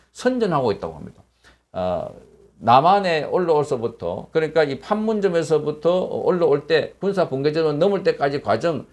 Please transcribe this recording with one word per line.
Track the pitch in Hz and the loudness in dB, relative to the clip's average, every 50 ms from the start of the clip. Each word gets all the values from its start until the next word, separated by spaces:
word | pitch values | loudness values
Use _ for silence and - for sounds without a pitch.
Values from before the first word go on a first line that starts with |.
| _ _ _ | _ _ _
선전하고 | - - 254 254 254 226 196 165 143 135 117 98 | -4 -2 -2 0 0 0 0 0 0 0 0 -2
있다고 | - - 82 - | -2 -6 -10 -10
합니다. | 78 76 - - - _ _ _ _ _ _ _ _ _ _ - | -12 -16 -18 -18 -20 _ _ _ _ _ _ _ _ _ _ -8
아, | 92 92 92 90 82 - - - - - - - _ _ _ _ _ | -6 -4 -2 -4 -4 -6 -8 -12 -16 -20 -20 -20 _ _ _ _ _
남한에 | - 113 120 131 147 170 196 202 196 180 165 156 139 | 2 4 6 6 6 6 4 4 2 0 0 -2 -2
올라올서부터, | - 107 175 185 165 160 147 143 - 143 120 113 117 113 - - 85 90 110 120 - - | -2 -2 0 2 2 2 2 2 0 -2 -2 -4 -4 -6 -6 -6 -6 -6 -6 -8 -6 -2
그러니까 | 160 160 151 147 165 156 | -2 -2 0 2 2 2
이 | 143 135 - | 2 0 -6
판문점에서부터 | - - 214 214 214 220 220 208 196 196 170 165 160 151 160 151 147 151 151 151 - 165 180 185 180 | -6 -4 -4 -2 -2 -2 -2 0 0 0 0 0 0 0 0 0 0 -2 -6 -2 0 0 0 0 0
올라올 | - - 113 - - 180 180 170 156 139 147 143 | -2 -4 -2 0 0 0 2 2 2 2 2 2
때 | - 165 151 - - - _ | 2 0 0 0 -2 -6 _
군사 | - 196 196 185 165 135 | -4 -2 0 0 0 -2
분계점을 | 135 131 139 151 151 165 160 156 147 143 | -2 -2 -2 0 0 0 0 0 0 2
넘을 | 170 202 202 185 185 | 2 2 0 0 0
때까지 | 165 156 - 143 143 139 143 | 0 0 0 0 0 0 -2
과정, | - - 131 110 139 170 160 120 - - | 0 0 0 0 0 -2 -2 -4 -6 -12